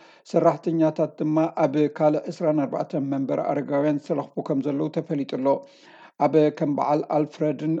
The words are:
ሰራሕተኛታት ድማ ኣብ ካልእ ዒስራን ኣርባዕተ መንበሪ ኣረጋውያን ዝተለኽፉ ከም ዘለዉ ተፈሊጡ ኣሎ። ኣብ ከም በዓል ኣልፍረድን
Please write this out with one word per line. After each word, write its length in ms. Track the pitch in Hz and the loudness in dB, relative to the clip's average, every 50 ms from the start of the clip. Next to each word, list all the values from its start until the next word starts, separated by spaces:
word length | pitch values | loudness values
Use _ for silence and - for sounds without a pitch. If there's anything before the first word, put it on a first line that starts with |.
| - - - - _ - | -20 -20 -20 -20 _ -2
ሰራሕተኛታት 840 | - - - 165 151 151 - 175 160 165 160 156 156 - 160 139 - | 0 4 4 4 2 2 -2 -2 0 2 2 2 2 0 -2 -2 -2
ድማ 220 | - 151 156 156 160 160 165 - - | -4 -2 0 2 2 0 0 0 0
ኣብ 180 | 160 139 135 151 151 143 147 | 0 2 2 2 2 0 2
ካልእ 300 | - 156 151 151 147 - | 2 2 2 2 2 -2
ዒስራን 360 | - 165 - 180 156 156 151 | -6 -8 -2 0 0 0 0
ኣርባዕተ 400 | 139 127 - - - - - 151 135 | 0 -2 -4 -6 -6 -4 -4 -4 -4
መንበሪ 380 | 139 139 135 135 127 147 143 - | -2 -2 -4 -2 -2 -2 -2 -2
ኣረጋውያን 560 | - 147 147 127 127 143 139 147 151 147 143 | -2 -2 -2 -2 -2 -2 0 0 0 0 -2
ዝተለኽፉ 360 | - - 165 143 135 - - - - | -2 -4 -4 -4 -4 -6 -8 -10 -6
ከም 180 | - 151 135 | -2 -2 -2
ዘለዉ 260 | 135 147 139 143 156 151 | -2 -2 -2 -2 -4 -4
ተፈሊጡ 420 | - 165 160 - 165 143 135 135 - | -4 -6 -6 -4 -4 -4 -4 -4 -4
ኣሎ። 140 | 127 131 139 135 135 - - - - - - - - - - _ - | -2 0 2 0 0 -2 -10 -20 -20 -20 -20 -20 -20 -20 -20 _ -2
ኣብ 160 | 139 147 147 156 151 151 147 | 0 2 4 4 4 4 2
ከም 200 | - 160 147 143 | 0 -2 0 0
በዓል 300 | 131 131 131 147 156 - - | 0 0 0 0 0 0 0
ኣልፍረድን 680 | 160 151 151 151 - - 160 151 147 123 151 156 160 160 | 0 0 0 -2 -4 -4 -2 -2 -2 -2 -2 -2 -2 -4